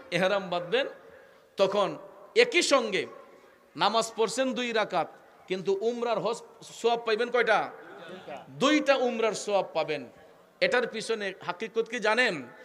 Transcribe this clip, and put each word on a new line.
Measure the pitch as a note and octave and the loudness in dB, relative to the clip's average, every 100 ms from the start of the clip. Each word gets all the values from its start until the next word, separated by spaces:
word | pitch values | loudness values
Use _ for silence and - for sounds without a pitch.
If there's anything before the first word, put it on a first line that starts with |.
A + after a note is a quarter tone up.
| - | -4
এহরাম | E3+ F#3+ G3+ F#3+ | 0 2 0 -2
বাঁধবেন, | F3 E3 A#3 C#4 - - - - - _ - | -4 -2 -2 -2 -8 -20 -20 -20 -20 _ 0
তখন | G3 G#3 F3+ D3 - - - G#3+ | 2 2 0 -2 -14 -20 -2 4
একই | A#3+ E4+ | 4 4
সঙ্গে | - C#4 A3+ F#3 A#2+ - - - - _ _ C#3+ | 4 4 2 -2 -4 -8 -20 -20 -20 _ _ -2
নামাজ | F#3+ A3+ A3 - | 0 2 0 0
পড়ছেন | A3 B3+ C4 | -2 0 -2
দুই | A#3 B3 | -2 -2
রাকাত, | A3 G3+ F3 D3+ - - - - | -2 -2 -2 -4 -8 -20 -18 -8
কিন্তু | F#3+ F3+ G3 | -4 -2 0
উমরার | A3 A#3+ A#3+ G#3 | 0 -2 -2 0
হজ | F#3+ A#3 - - | -2 -4 -8 -20
সওয়াব | - - A3+ A#3 A3+ | -20 -4 0 0 0
পাইবেন | G#3+ A#3+ | 0 2
কয়টা? | B3 A3 G3 C3 - - - - F#3 - C#3 - | 2 4 4 2 -8 -18 -18 -16 -16 -14 -16 -14
দুইটা | C#3 C#4+ D4+ C#4 C4+ | 0 2 4 4 2
উমরার | B3 A3+ A3 | 2 0 -2
সওয়াব | F#3 - G3+ F#3 | -2 0 0 0
পাবেন। | D#3+ D3+ D3 A#2+ - - - _ - | -2 -2 -4 -8 -18 -20 -20 _ -2
এটার | F3+ B3 A#3 | 2 2 0
পিছনে | A3+ G3+ A3 G3+ - | -4 -4 -4 -4 -6
হাকিকত | - - A3 A3+ A3 | -6 -6 -4 -2 -2
কি | A#3+ | 0
জানেন? | G#3 A3+ B3 D#3+ A#2 - | 2 4 2 0 -6 -16